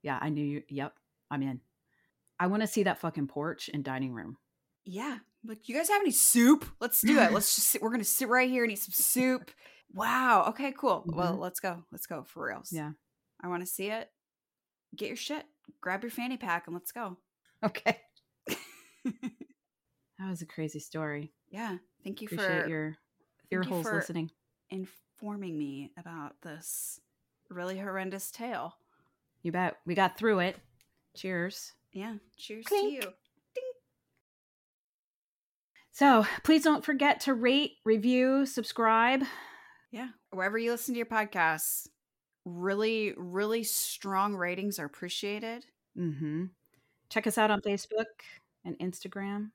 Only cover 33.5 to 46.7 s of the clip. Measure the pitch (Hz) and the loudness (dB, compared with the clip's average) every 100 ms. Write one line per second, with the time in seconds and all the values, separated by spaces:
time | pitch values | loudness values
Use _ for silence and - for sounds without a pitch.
33.5 | - 523 - _ _ _ _ _ _ _ | -10 -10 -12 _ _ _ _ _ _ _
34.5 | _ _ _ _ _ _ _ _ _ _ | _ _ _ _ _ _ _ _ _ _
35.5 | _ _ _ _ - 277 240 208 - - | _ _ _ _ 6 8 10 6 0 6
36.5 | 311 311 294 - 269 285 - - 254 240 | 6 8 4 2 2 4 4 2 2 4
37.5 | 269 294 - 220 220 220 254 254 269 269 | 4 2 -2 4 4 6 6 6 4 2
38.5 | - 220 - 226 226 233 269 269 - - | -2 -6 2 4 6 6 4 0 -6 -16
39.5 | - - - _ 220 254 - _ 185 185 | -20 -20 -20 _ -12 -12 -14 _ -2 0
40.5 | 220 233 240 254 240 226 220 208 185 165 | 0 0 -2 -2 -4 0 0 0 2 2
41.5 | 160 - - - _ _ _ _ _ - | 2 -2 -4 -8 _ _ _ _ _ -12
42.5 | 175 185 202 220 226 208 - 175 180 208 | -4 -2 2 2 2 -2 -4 -6 -4 0
43.5 | 226 220 - - - 196 190 208 196 175 | 0 -2 -2 -4 -6 -2 0 0 0 -2
44.5 | 180 202 190 147 - 180 - 202 208 226 | -2 -4 -4 -8 -10 -8 -6 -4 -6 -8
45.5 | 233 - _ _ - 170 143 156 156 180 | -10 -14 _ _ -6 -6 -4 -4 -4 -6
46.5 | _ _ | _ _